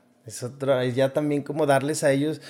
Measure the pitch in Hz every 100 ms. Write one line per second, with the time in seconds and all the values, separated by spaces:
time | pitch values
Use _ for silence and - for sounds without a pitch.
0 | _ _ - - 123 139 135 127 127 120
1 | 135 151 147 143 139 147 147 139 139 151
2 | 151 139 151 147 -